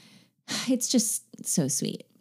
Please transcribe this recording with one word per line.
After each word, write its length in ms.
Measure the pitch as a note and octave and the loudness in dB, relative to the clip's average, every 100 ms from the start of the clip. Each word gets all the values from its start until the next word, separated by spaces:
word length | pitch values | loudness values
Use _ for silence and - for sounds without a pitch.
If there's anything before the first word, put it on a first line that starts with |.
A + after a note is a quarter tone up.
| - - _ _ - | -20 -20 _ _ -6
<sighs> 200 | - - | -4 0
it's 180 | B3 - | 0 2
just 580 | B3 A3 - - - - | 2 2 -2 -8 -10 -2
so 220 | - C#3+ | 0 2
sweet. 380 | - - - - _ | 0 -2 -6 -14 _